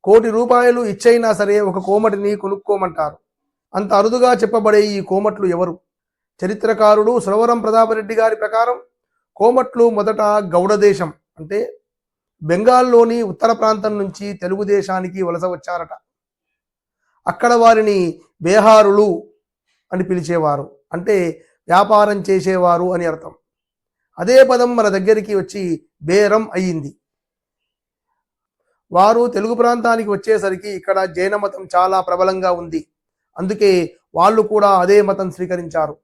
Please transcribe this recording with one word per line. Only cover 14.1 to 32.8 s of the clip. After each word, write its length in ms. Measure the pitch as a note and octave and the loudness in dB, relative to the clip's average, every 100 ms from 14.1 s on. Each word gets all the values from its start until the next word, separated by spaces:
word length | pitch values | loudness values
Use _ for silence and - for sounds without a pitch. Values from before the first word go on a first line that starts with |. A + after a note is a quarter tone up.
| - G3+ G3 | -8 -12 -10
తెలుగు 220 | F3+ G3 G3+ | -8 -6 -2
దేశానికి 500 | G3+ F#3+ F#3 F#3 F#3 F3 | -2 -2 -6 -6 -6 -6
వలస 160 | E3+ F3+ | -4 -6
వచ్చారట. 380 | F3 - F3 E3 - _ _ _ _ _ _ _ _ _ _ _ _ - | -8 -8 -10 -10 -18 _ _ _ _ _ _ _ _ _ _ _ _ -10
అక్కడ 200 | - A#3 A#3+ | -4 0 4
వారిని 360 | A3+ A3+ G#3+ G3 F3 - _ _ D#3+ | 6 4 2 0 -2 -6 _ _ 0
బేహారులు 640 | G#3 G#3+ A3 G3+ G3+ G#3 E3+ - _ _ _ _ _ _ | 4 6 6 6 4 2 -2 -8 _ _ _ _ _ _
అని 140 | F#3 F#3 | -6 -4
పిలిచేవారు, 560 | F3+ D#3 E3+ D#3 C#3+ C3+ _ _ E3+ | -4 -2 -2 0 -2 -8 _ _ -8
అంటే 200 | G3+ G3+ E3+ D#3+ _ _ - | -2 -2 -2 -6 _ _ 0
వ్యాపారం 480 | F3 G3+ G#3+ G#3 G3+ F#3 | 2 4 2 2 0 -2
చేసేవారు 580 | F#3+ E3+ F#3 F3+ E3+ F3+ F3 | -2 0 0 0 0 -2 -4
అని 100 | E3+ | -4
అర్థం. 240 | D#3+ - _ _ _ _ _ _ _ _ - | -6 -14 _ _ _ _ _ _ _ _ -8
అదే 160 | F3+ C4 C4 | 4 6 6
పదం 200 | B3 B3 A#3+ | 4 0 0
మన 100 | G#3+ G3 | -2 -2
దగ్గరికి 380 | F#3+ G#3+ G#3+ G3+ | 0 -2 -2 -6
వచ్చి 240 | F#3 G3+ F#3 D#3+ _ _ D3 | -6 -8 -6 -8 _ _ -2
బేరం 360 | F#3+ G#3 A3 A3 F#3 | 0 2 0 -2 -6
అయ్యింది. 360 | F#3 D#3+ C#3 _ _ _ _ _ _ _ _ _ _ _ _ _ _ _ _ _ _ _ _ F3 | -4 -6 -10 _ _ _ _ _ _ _ _ _ _ _ _ _ _ _ _ _ _ _ _ 2
వారు 260 | G3+ A#3 A#3+ | 4 4 0
తెలుగు 200 | G3 A3 A#3 | -2 -4 0
ప్రాంతానికి 500 | A#3+ A#3+ A#3 A3+ G#3 | 0 0 -2 -2 -2
వచ్చేసరికి 580 | G3 A3 G#3+ G3 F#3 G#3 F#3+ | -6 -2 -2 -2 -6 -10 -12
ఇక్కడ 200 | - G3 F#3+ E3 | -4 -2 -2 -4
జైన 200 | G3 G#3 | -4 -4
మతం 200 | G3+ F#3+ F#3+ | -6 -10 -4
చాలా 260 | F3 F#3 F#3+ F3+ | -2 0 0 -2
ప్రబలంగా 440 | F3+ F#3 F#3+ F#3 F3 | -2 -2 -2 -4 -4
ఉంది, 200 | E3+ D#3+ | -6 -10